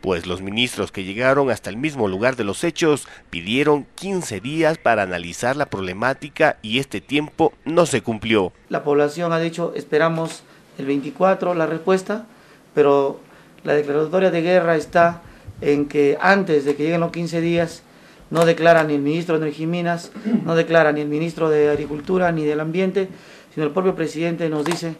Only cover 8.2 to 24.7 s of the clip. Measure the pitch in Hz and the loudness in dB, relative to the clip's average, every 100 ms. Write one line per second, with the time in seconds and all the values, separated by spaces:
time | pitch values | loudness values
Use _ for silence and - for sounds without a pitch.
8.2 | 113 110 92 - _ - 147 143 147 151 | 2 2 2 -4 _ -4 0 2 2 0
9.2 | 170 165 165 165 170 - 143 151 165 165 | -2 0 -2 -4 -6 -6 -2 2 2 0
10.2 | 160 - - - - - 135 143 139 - | -6 -8 -20 -20 -20 -10 -4 -2 -4 0
11.2 | 185 190 180 175 160 160 165 190 185 214 | 2 2 0 -2 -2 -2 0 0 0 -8
12.2 | 233 - - - _ - 143 143 139 143 | -8 -20 -20 -20 _ 4 6 6 2 -2
13.2 | - - - - 156 147 147 143 156 180 | -14 -20 -20 -14 -2 0 2 0 0 2
14.2 | 190 170 165 185 170 160 151 180 170 170 | 2 2 2 2 4 0 2 4 4 2
15.2 | - - - - - 147 147 151 143 147 | -14 -20 -20 -6 0 0 0 2 2 4
16.2 | 180 202 170 156 139 147 151 170 165 165 | 4 4 4 0 2 -2 0 0 -2 -4
17.2 | 170 165 165 170 165 - - - - - | -4 -2 0 0 0 -4 -20 -20 -20 -20
18.2 | - 156 165 165 165 165 151 147 143 160 | -6 2 4 6 4 4 2 0 0 -2
19.2 | 170 160 156 156 160 175 170 170 - - | 0 -2 -2 -4 -4 -2 -2 -4 -6 -10
20.2 | 214 226 165 165 165 165 151 147 147 147 | -2 -2 0 0 4 4 4 0 -2 -4
21.2 | 165 165 160 151 147 147 147 147 143 185 | -4 -2 0 2 2 2 -4 -8 -2 0
22.2 | 180 165 151 151 156 165 190 190 185 - | 0 0 -2 -2 -2 -2 0 0 -4 -8
23.2 | - - - - 156 151 185 180 160 151 | -20 -20 -16 -4 -2 0 -2 0 -4 -2
24.2 | 165 170 170 156 147 | -4 -2 -2 -2 -2